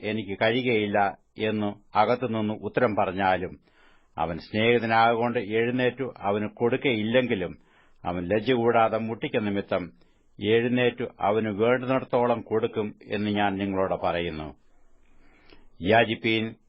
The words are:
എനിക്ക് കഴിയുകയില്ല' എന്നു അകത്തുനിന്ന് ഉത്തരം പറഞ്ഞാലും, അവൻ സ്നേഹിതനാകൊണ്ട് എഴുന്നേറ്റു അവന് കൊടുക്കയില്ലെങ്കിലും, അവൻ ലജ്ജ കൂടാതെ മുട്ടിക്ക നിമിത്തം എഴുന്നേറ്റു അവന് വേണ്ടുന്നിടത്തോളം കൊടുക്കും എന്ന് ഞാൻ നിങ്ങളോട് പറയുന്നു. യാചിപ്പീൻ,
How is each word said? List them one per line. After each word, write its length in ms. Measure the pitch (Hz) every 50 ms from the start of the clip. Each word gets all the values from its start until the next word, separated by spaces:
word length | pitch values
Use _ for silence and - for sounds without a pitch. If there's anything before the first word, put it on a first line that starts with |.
എനിക്ക് 380 | - 104 107 110 104 98 98 - 113
കഴിയുകയില്ല' 760 | 110 117 131 123 127 120 107 107 101 101 104 101 98 - - _ _ _ -
എന്നു 460 | 110 107 107 107 104 101 104 - _ _ -
അകത്തുനിന്ന് 600 | 104 107 104 120 123 131 117 113 110 107 107 107
ഉത്തരം 420 | 104 95 - - - 127 117 104
പറഞ്ഞാലും, 640 | 95 101 92 90 95 101 92 92 90 92 82 73 - _ _ _ _ _ - _ _ _ _ _ -
അവൻ 200 | 80 82 85 82
സ്നേഹിതനാകൊണ്ട് 1000 | - - - 107 110 117 120 120 110 113 113 113 113 117 120 113 117 120 117 123
എഴുന്നേറ്റു 760 | 104 98 107 113 117 120 123 127 127 123 123 - 135 120 - -
അവന് 300 | - 101 101 107 107 104
കൊടുക്കയില്ലെങ്കിലും, 1120 | - - 120 117 120 123 - 147 120 107 104 110 117 127 127 113 117 98 87 82 73 - _ _ _ _ _ _ _ _ -
അവൻ 240 | 87 87 90 90 87
ലജ്ജ 240 | 101 113 107 127 131
കൂടാതെ 460 | 120 117 120 117 117 113 110 107 110
മുട്ടിക്ക 380 | 113 110 113 107 - 147 -
നിമിത്തം 760 | 123 107 104 98 98 98 - 101 92 90 85 - _ - _ _ _ _ _ _ - 107
എഴുന്നേറ്റു 600 | 104 110 117 117 123 120 123 123 120 120 - 123 - - -
അവന് 280 | - 98 104 110 110 110
വേണ്ടുന്നിടത്തോളം 920 | 104 95 110 120 123 127 127 123 131 131 117 - - 123 120 123 120 113
കൊടുക്കും 540 | 101 - 110 110 113 113 - 113 104 107 - - -
എന്ന് 240 | - 107 104 104 104
ഞാൻ 260 | 104 104 104 101 98
നിങ്ങളോട് 440 | 95 101 98 95 92 95 92 87 85 98
പറയുന്നു. 520 | 92 85 87 87 85 78 76 78 76 - - _ _ _ _ - - - _ _ _ - - - - _ _ _ - - - - - - - 85
യാചിപ്പീൻ, 720 | 90 107 113 120 104 113 110 - 117 113 110 110 113 113 - _